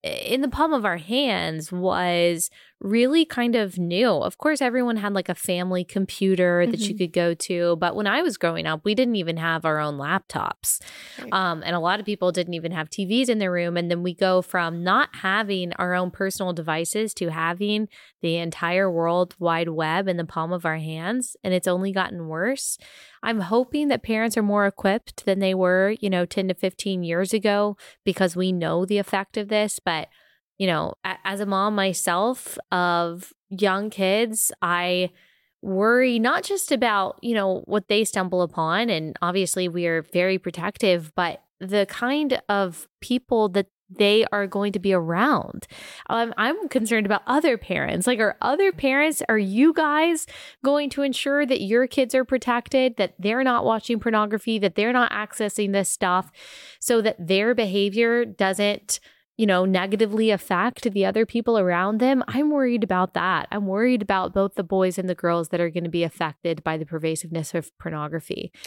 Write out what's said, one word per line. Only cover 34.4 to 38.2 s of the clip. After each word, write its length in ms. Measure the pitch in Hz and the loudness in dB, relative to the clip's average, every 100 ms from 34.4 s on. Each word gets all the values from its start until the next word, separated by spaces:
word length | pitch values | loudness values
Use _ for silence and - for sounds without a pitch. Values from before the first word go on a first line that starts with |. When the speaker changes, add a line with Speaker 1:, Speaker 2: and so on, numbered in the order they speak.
| - - | -4 -2
Speaker 1:
I 480 | 175 175 175 180 180 _ _ _ _ _ | -2 0 0 0 -2 _ _ _ _ _
worry 600 | 202 190 214 247 254 233 | -4 0 4 4 4 2
not 240 | 233 330 | 2 0
just 260 | - 392 - | -2 -4 0
about, 480 | 269 240 202 190 - | 0 2 2 0 -4
you 140 | 240 | -2
know, 280 | 226 196 185 - | 0 0 -2 -2
what 220 | 208 - | -2 2
they 160 | 208 | 2
stumble 380 | 214 202 | 2 0